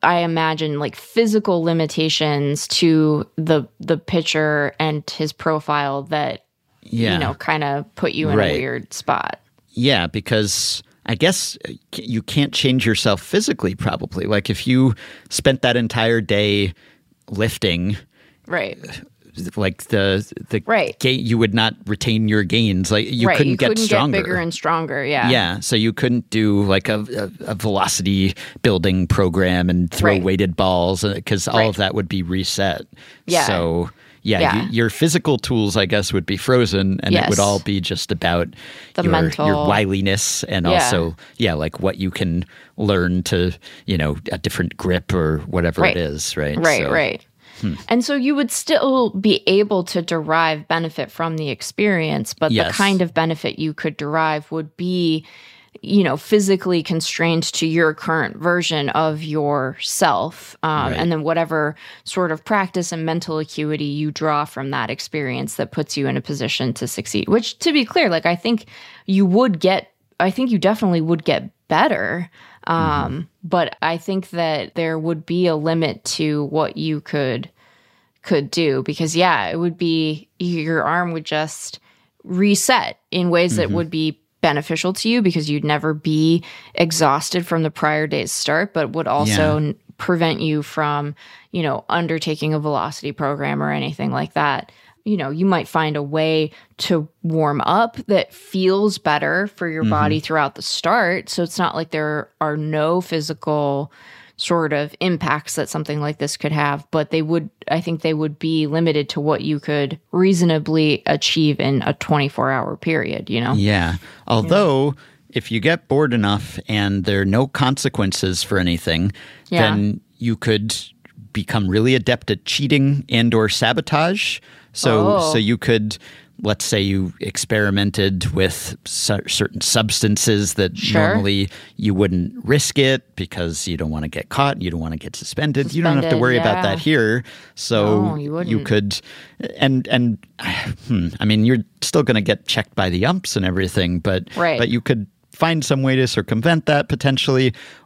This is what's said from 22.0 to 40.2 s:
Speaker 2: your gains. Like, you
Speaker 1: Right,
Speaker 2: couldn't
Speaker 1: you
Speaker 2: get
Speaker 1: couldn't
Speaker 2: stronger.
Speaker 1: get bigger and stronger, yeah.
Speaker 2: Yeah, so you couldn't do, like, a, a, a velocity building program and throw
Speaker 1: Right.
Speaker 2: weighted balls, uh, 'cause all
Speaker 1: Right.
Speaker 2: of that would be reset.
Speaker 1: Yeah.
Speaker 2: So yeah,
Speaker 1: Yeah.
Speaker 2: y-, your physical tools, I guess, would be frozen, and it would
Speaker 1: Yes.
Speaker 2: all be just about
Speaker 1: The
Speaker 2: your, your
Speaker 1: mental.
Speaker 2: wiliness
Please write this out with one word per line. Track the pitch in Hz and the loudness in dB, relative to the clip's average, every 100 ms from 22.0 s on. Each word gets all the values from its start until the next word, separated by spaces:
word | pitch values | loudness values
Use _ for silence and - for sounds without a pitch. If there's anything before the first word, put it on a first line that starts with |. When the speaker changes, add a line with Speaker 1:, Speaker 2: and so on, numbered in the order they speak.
| - 110 110 | 0 2 2
Speaker 2:
your | 107 | 2
gains. | 90 113 113 92 92 | 2 2 2 2 2
Like, | 107 110 | 0 0
you | 123 120 | 0 2
Speaker 1:
Right, | 147 | 2
Speaker 2:
couldn't | 143 | 0
Speaker 1:
you | 123 | 2
Speaker 2:
get | 127 | 2
Speaker 1:
couldn't | 220 | 2
Speaker 2:
stronger. | 220 214 143 - | 2 2 2 0
Speaker 1:
get | |
bigger | - 180 | -2 -4
and | 170 | -4
stronger, | 165 156 165 160 135 | -4 -2 -2 -2 -4
yeah. | 135 143 120 | -2 0 2
Speaker 2:
Yeah, | 127 87 98 | 2 0 -4
so | - 113 | -2 0
you | 113 | 0
couldn't | - 127 120 - | 0 0 0 -2
do, | 110 107 101 | 0 2 2
like, | 101 95 98 | 2 2 0
a, | 107 104 - 98 - - | -4 -4 -6 -6 -8 -8
a, | |
a | |
velocity | 104 110 95 92 - 92 98 95 - - - | -4 -2 0 0 0 0 2 2 -2 -12 -2
building | 120 92 95 92 87 | 0 2 2 2 2
program | - 95 87 92 90 90 | 2 2 2 2 2 2
and | 90 87 | 2 0
throw | - 165 | 0 2
Speaker 1:
Right. | 98 | 2
Speaker 2:
weighted | 90 95 98 82 | 2 2 0 2
balls, | 95 90 87 92 | 2 4 2 0
uh, | 104 101 | -2 -4
'cause | - 101 - | -2 -2 0
all | 113 | 2
Speaker 1:
Right. | 110 | 2
Speaker 2:
of | 95 | 2
that | 95 | -2
would | 107 90 | -2 -4
be | 98 | -4
reset. | 85 95 - - 98 73 - - - - - | -2 -2 -2 0 0 -2 -8 -20 -20 -12 0
Speaker 1:
Yeah. | 170 147 | 2 4
Speaker 2:
So | 92 82 85 82 - - _ 107 | 2 0 0 -2 -8 -20 _ 0
yeah, | 101 | 2
Speaker 1:
Yeah. | 151 110 | 4 2
Speaker 2:
y-, | 110 | 0
your | 113 117 | 0 0
physical | - 160 160 160 127 | 2 2 2 0 0
tools, | - 117 101 104 | 0 0 2 2
I | 95 | 2
guess, | 104 98 | 0 0
would | 98 82 | -2 -2
be | 95 | -4
frozen, | - 127 110 98 98 95 | 2 4 4 2 0 0
and | 98 | 2
it | - - | 2 4
would | 98 | 2
Speaker 1:
Yes. | |
Speaker 2:
all | 101 101 | 2 2
be | 104 98 | 0 -2
just | 90 92 - | -2 -6 -4
about | 90 87 87 85 - - - - | -2 0 0 -2 -8 -20 -20 -10
Speaker 1:
The | - | -2
Speaker 2:
your, | 170 | 2
your | 160 | 2
Speaker 1:
mental. | 160 151 151 151 147 | 0 0 0 2 2
Speaker 2:
wiliness | 104 98 95 98 98 | 2 2 0 0 0